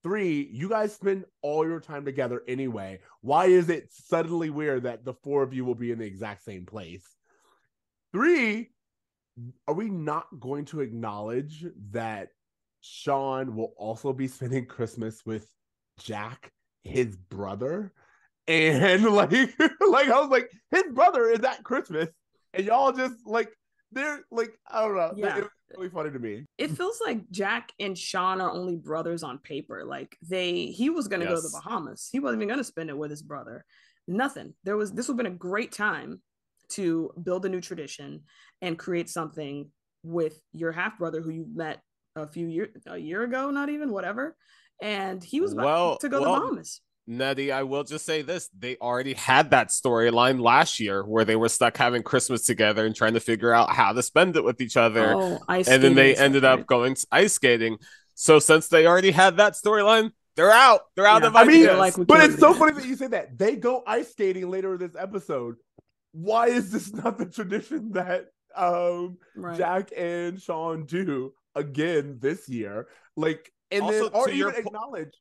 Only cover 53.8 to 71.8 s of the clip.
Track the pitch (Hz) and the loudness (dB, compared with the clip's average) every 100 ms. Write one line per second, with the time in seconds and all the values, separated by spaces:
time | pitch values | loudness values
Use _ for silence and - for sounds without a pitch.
53.8 | 101 117 - 151 185 156 120 117 120 127 | 2 2 2 4 4 2 0 -2 -2 2
54.8 | 117 110 110 190 185 165 - 180 185 131 | 4 4 2 2 0 -4 -2 -2 4 6
55.8 | 135 135 135 127 139 139 131 127 - 123 | 8 8 6 6 4 6 4 4 2 0
56.8 | 123 131 - 139 202 - 127 117 113 107 | 0 -4 0 2 2 4 2 4 0 -6
57.8 | - - _ - - 151 160 160 - 165 | -14 -20 _ -4 6 6 8 4 6 6
58.8 | 165 180 190 160 190 175 214 - 208 214 | 8 6 4 6 6 6 4 4 0 2
59.8 | 202 220 220 _ _ - 180 226 262 - | 4 4 2 _ _ 2 8 10 10 8
60.8 | - - 202 220 226 226 233 330 214 185 | 2 4 6 8 8 8 10 10 10 8
61.8 | 185 185 180 311 311 151 311 359 311 294 | 4 2 8 10 10 10 8 8 4 2
62.8 | 254 262 262 240 - 120 202 247 240 247 | -6 -6 -4 -4 -6 0 0 0 -2 -2
63.8 | 214 220 - - 196 185 180 190 190 185 | -2 -4 -4 -4 -2 -2 -6 -6 -6 -6
64.8 | 180 165 190 202 - 139 120 120 _ _ | -8 -10 -10 -10 -6 -6 -6 -12 _ _
65.8 | _ _ _ 160 175 226 233 247 196 214 | _ _ _ -10 -2 2 2 2 -2 -8
66.8 | 190 220 233 226 180 - 190 202 - 302 | -8 -6 -6 -6 -10 -8 -6 -8 -6 -10
67.8 | 220 190 180 180 - _ _ - 175 175 | -8 -8 -4 -6 -8 _ _ -4 -2 0
68.8 | 175 175 180 180 _ - 180 170 175 185 | -2 -4 -8 -12 _ -16 -12 -4 -2 -2
69.8 | 202 - 175 175 175 185 - 160 165 160 | -6 -8 -6 -6 -8 -10 -8 -6 -6 -8
70.8 | 143 170 185 139 131 _ _ 147 151 139 | -6 -6 -4 -6 -8 _ _ -10 -8 -4